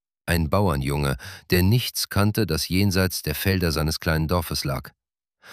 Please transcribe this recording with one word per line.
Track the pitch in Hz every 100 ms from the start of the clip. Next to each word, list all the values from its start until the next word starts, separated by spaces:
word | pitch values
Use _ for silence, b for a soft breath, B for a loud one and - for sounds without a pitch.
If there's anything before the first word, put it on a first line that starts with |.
| _ _ -
Ein | 87 78
Bauernjunge, | 95 101 69 67 71 69 65 B B B
der | 90
nichts | 92 123 - - -
kannte, | - 104 104 95
das | 78 -
jenseits | 90 101 92 92 -
der | -
Felder | 73 98 95 87
seines | 78 76 78
kleinen | - 78 78
Dorfes | 87 85 78
lag. | 78 67 - - _ _ _ _ B